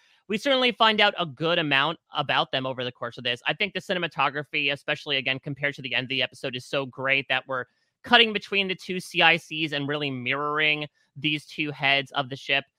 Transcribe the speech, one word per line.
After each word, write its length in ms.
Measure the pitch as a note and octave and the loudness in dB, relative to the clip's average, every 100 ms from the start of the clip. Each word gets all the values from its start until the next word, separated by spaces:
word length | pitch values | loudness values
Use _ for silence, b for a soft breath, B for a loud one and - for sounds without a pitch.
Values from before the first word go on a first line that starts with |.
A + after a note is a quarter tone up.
| b b b | b b b
we 100 | G#3 | -2
certainly 340 | C#4+ C4 B3 | 2 2 2
find 300 | A3 A3 G#3+ | 4 4 6
out 140 | G#3 G3 | 4 2
a 80 | E3+ | -6
good 320 | B2 D#3+ F3 | -2 0 2
amount 400 | D#3 C#3 D3 E3+ _ D3 | 4 4 2 -2 _ -6
about 360 | C#3+ C3+ E3 | 0 0 2
them 160 | C#3 C3 | -2 -2
over 160 | B2+ | -4
the 80 | B2 | -6
course 260 | - A#2+ - | -6 -10 -6
of 60 | |
this. 180 | B2 A#2+ - | -4 -2 -2
I 60 | |
think 200 | D#3 G3+ | -2 -2
the 60 | F#3 | -4
cinematography, 920 | - F3+ E3+ - C#3+ C#3 D3 D#3 C#3+ | -4 -2 -2 0 0 0 -4 -2 0
especially, 460 | C#3 - D3+ - C#3 | -2 -2 -4 0 -2
again, 220 | C3 C3 | 0 -4
compared 340 | - C#3 C#3+ C#3 | -4 -4 -4 -4
to 60 | |
the 140 | C3 A#2+ | -4 -4
end 100 | B2+ | -2
of 40 | |
the 120 | C3 | -2
episode, 340 | B2+ - C#3 B2 | -4 -4 -8 -8
is 100 | - | -4
so 200 | D3 C3+ | -4 -4
great 420 | A#2+ C3 C3+ C#3 | -4 0 0 2
that 180 | C3 C3 | -2 -2
we're 180 | C3 B2 _ _ _ | -6 -6 _ _ _
cutting 280 | - A#3+ A3+ | 4 4 6
between 340 | G#3 - G3+ F#3+ | 2 -4 -2 -2
the 80 | F#3 | -4
two 240 | - F#3 | -6 -6
C 240 | - E3 | -4 4
I 140 | E3 E3 | 4 4
Cs 340 | - D#3 D#3+ | 0 -6 -4
and 160 | D3 C#3+ | -2 -2
really 240 | D3 D3 | -2 -2
mirroring 760 | C3 B2 C#3 D3 D3 D3+ D3+ D3 _ _ - | -4 -4 -2 -2 2 2 0 -4 _ _ -4
these 300 | D3+ D3+ - | -2 -2 -6
two 260 | - D3+ | -6 -6
heads 400 | C#3 C#3 C#3 C3+ | 0 2 2 0
of 180 | - C3 | -4 -4
the 60 | C#3 | -8
ship. 300 | - C#3 - | -2 -2 -2